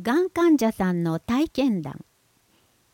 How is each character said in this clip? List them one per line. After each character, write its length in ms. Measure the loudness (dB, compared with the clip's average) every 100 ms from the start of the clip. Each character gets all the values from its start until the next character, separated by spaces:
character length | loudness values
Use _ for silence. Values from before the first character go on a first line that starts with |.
が 200 | -2 0
ん 80 | 0
患 280 | 2 4 4
者 140 | 2
さ 180 | 0 -2
ん 140 | 0
の 160 | -2 -4
体 280 | -2 -2 -2
験 340 | 0 0 -2
談。 220 | -6 -14 -20 _ _ _ _ _ _ _ _